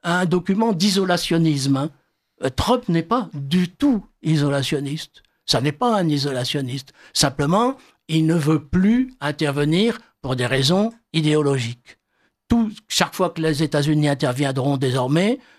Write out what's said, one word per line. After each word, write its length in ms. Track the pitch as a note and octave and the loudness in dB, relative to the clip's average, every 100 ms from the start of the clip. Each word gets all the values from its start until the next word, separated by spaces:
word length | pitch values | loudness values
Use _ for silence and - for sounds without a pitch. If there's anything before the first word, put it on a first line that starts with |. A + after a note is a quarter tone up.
un 200 | E3+ F3+ | 0 0
document 480 | F3+ F3+ F3+ G3 A3+ | 2 0 0 0 0
d'isolationnisme. 1040 | F3 G3+ F#3+ F#3 F3 - E3 D#3+ C#3+ C3+ C3+ | 2 0 2 0 0 0 2 2 2 0 0
Hein. 140 | D3+ _ _ _ _ _ | -2 _ _ _ _ _
Euh, 40 | C3+ | -6
Trump 400 | - - B3 A#3+ | -4 0 0 0
n'est 140 | E3 | -2
pas 260 | E3 A#3 F#3 | 0 -2 -2
du 360 | C#3+ C#3 F3+ F3+ | -10 -2 0 0
tout 340 | _ C#4+ A3 - _ | _ 0 0 -4 _
isolationniste. 1000 | D#3 D#3 C#3+ C#3+ C3 D3 C#3 D#3 - _ _ _ | 0 0 2 0 -2 -4 -4 -8 -10 _ _ _
Ça 160 | - B2 | -2 0
n'est 120 | C#3 | 0
pas 240 | C#3+ B3 G#3 | 0 0 2
un 120 | E3+ | 0
isolationniste. 840 | D3 C#3+ B2+ B2 D3 B2+ C3+ - _ - | 0 -2 -4 -4 -4 -4 -8 -12 _ -8
Simplement, 640 | - C#3+ B2+ C#3+ F#3+ B3 C4+ _ _ - | 0 0 0 0 2 0 -4 _ _ -4
il 180 | D#3+ D#3+ | 0 2
ne 80 | |
veut 280 | E3+ D3 D#3+ | 2 2 0
plus 480 | D#3 F3+ G3 A#3+ B3+ - | 0 0 2 2 0 -4
intervenir 800 | D3 D3 D3+ C#3+ D3 E3+ A3+ A3 _ _ | -6 -2 -2 0 0 2 0 -2 _ _
pour 140 | C3 B2+ | -6 -2
des 100 | B2 | 0
raisons 460 | C3+ C3+ F#3 A3 - _ | 0 2 2 0 -4 _
idéologiques. 880 | D#3+ D3+ D3+ C#3+ C3+ A#2 A#2+ - - _ _ _ _ _ | -2 2 2 2 0 -4 -10 -20 -20 _ _ _ _ _
Tout, 220 | A#3 A3 - _ | 0 0 -6 _
chaque 260 | - F3+ | -4 -2
fois 160 | - F3 | -2 -4
que 120 | E3 | 0
les 200 | D#3+ D3 | -2 0
États-Unis 460 | D#3 D3+ C#3+ D3+ D3 | 0 0 2 2 2
interviendront 680 | C#3 C#3+ B2 C#3 C3+ C3+ C#3 | 0 -2 0 -2 -2 -2 0
désormais, 640 | C3 C3 B2+ D#3 G3 C4+ _ | 0 0 0 2 0 -2 _